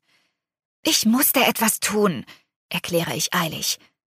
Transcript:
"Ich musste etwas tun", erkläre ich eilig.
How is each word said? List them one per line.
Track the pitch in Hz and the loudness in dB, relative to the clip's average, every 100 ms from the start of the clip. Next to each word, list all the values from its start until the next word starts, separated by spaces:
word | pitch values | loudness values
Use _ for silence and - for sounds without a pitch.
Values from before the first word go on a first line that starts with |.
| _ _ _ _ _ _ _ _ | _ _ _ _ _ _ _ _
"Ich | - 311 | 0 2
musste | 220 240 294 277 | 2 2 2 2
etwas | - - 220 - | 2 2 0 0
tun", | - 214 202 135 - - _ _ _ | -2 2 2 0 -8 -18 _ _ _
erkläre | 175 - 170 165 | -8 -2 -2 -2
ich | 131 - | -4 -2
eilig. | 180 165 139 - - _ _ _ | -2 -2 -4 -4 -6 _ _ _